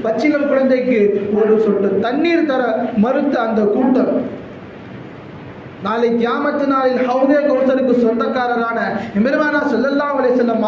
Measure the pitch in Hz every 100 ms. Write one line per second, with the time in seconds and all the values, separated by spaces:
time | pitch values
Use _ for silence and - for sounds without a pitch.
0 | 220 233 302 285 - 262 254 254 254 226
1 | 202 202 - 208 214 220 202 196 196 190
2 | 226 294 339 330 302 262 240 226 240 208
3 | 233 277 294 254 226 208 202 254 254 254
4 | - 135 - - - - - - - -
5 | - - - - - - - - 196 226
6 | 233 233 233 285 294 285 277 269 254 247
7 | 254 262 269 294 269 254 254 262 247 240
8 | 226 233 - 247 240 233 233 233 196 -
9 | - 202 247 302 294 294 285 233 277 277
10 | 285 262 247 254 233 220